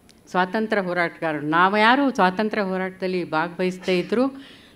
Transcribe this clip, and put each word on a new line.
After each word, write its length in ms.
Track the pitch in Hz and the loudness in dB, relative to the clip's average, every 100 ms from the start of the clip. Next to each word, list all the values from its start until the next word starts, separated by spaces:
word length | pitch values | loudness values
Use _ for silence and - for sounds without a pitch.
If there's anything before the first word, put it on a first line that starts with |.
| _ _ _ | _ _ _
ಸ್ವಾತಂತ್ರ್ಯ 500 | 185 185 220 220 214 | 0 0 -2 -2 -2
ಹೋರಾಟಗಾರರು. 600 | 180 175 170 - 165 151 | -2 -2 -2 -2 -4 -2
ನಾವು 360 | 147 165 190 208 | 0 4 4 6
ಯಾರು 380 | 220 262 277 226 | 4 4 2 2
ಸ್ವಾತಂತ್ರ್ಯ 480 | 185 185 214 214 | 2 2 -2 -2
ಹೋರಾಟದಲ್ಲಿ 680 | 190 185 185 185 190 185 160 | -2 -4 -6 -6 -6 -4 -4
ಭಾಗವಹಿಸದೇ 720 | 156 170 170 185 185 - 180 | -4 -4 -4 -4 -4 -2 -2
ಇದ್ದರೂ 280 | 170 220 269 269 - - - | 0 0 0 -4 -18 -20 -20